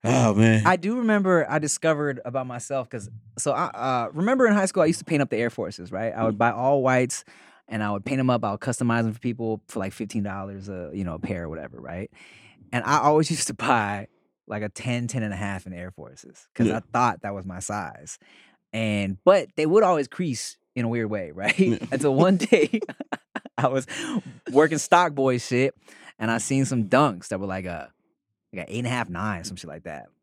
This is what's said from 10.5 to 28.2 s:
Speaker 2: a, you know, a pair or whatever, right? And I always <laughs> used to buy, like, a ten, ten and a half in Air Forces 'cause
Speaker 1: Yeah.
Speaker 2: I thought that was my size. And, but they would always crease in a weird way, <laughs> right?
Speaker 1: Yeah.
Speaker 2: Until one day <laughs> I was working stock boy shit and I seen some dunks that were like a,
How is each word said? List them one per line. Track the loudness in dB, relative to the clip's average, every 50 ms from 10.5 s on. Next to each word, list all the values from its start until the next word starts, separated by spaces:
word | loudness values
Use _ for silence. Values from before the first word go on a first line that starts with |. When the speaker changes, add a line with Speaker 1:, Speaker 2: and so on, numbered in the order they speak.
| -12 -12 -12 -12
Speaker 2:
a, | -10 -10 -10 -8 -6
you | -6 -6
know, | -6 -6
a | -6
pair | -6 -6 -6 -6 -6
or | -8
whatever, | -8 -10 -12 -14 -14 -16
right? | -14 -12 -10 -10 -12 -12 _ -20 -20 -20 -20 -20 -20 -20 _ _ -14 -8
And | -8 -6 0
I | 0 0 4
always | 4 4 4 4 4 2
<laughs> |
used | 0 -4 -4
to | -6 -6
buy, | -4 0 2 2 2 2 0 -4 -6 -8 _ _ _ _ _ _ _ _
like, | -10 -8 -6
a | -6 -8
ten, | _ -8 -6 -4 -4 -4 -4
ten | -4 -4 -4 -4
and | -4 -6
a |
half | -6 -6 -6 -8 -8 -10
in | -12 -14
Air | -12 -14 -14
Forces | -14 -16 -18 -18 -20 -20 -20 -20 -20 -20 _ _ _
'cause | 0 0
Speaker 1:
Yeah. | 2 2
Speaker 2:
I | -2 -6 _ 0
thought | 2 2 2 0 -2 -8
that | -8 -8
was | -8 -10
my | -10 -10 -10
size. | -8 -6 -6 -6 -6 -8 -12 -16 -18 -18 -18 _ _ _ -20 -20 -20 _ _ _ _ _
And, | -6 -4 -2 0 0 0 -2 -2 -4 4 _
but | 6 6 6 2 -2 _
they | 0 0
would | 4 4 6 6
always | 4 2 0 0
crease | -4 -4 -6 -4 -4 -4 -6 -8 -12 -14 _ _ _ _
in | -4 -2
a |
weird | -2 -2 -2 -2 -4
way, | -4 -6 -6 -10
<laughs> | -10
right? | -6 -4 -4 2 2
Speaker 1:
Yeah. | 2 2 2 -2 -2 -4
Speaker 2:
Until | -4 0 2 2 4
one | 4 6 4 4
day | 2 4 4 4 4 4 2 0 -4 -4 -6 -12 _ -10 _ -10
<laughs> | -12 _ _ _ -14 _ -8 _
I | 0 0
was | 0 0 -2 -4 -4 -10 -8 -8 -6 -6 -6 -6 -8 -20 -14 _ 2
working | 4 4 6 6 2
stock | -2 2 4 4 6 6 4 0
boy | 0 2 2 2 0
shit | -2 0 2 2 2 2 _ _ _ -20 -20 -20 -20 -20 _ -4
and | -2 -2
I | -2
seen | -2 -2 0 2 2 2
some | 2 0 -2 2
dunks | 4 4 4 6 4 2 -4 -8 -8
that | -6 -6
were | -4
like | -6 -6 -6 -6
a, | -8 -8 -10 -12 -14 _ _ _ _ _ _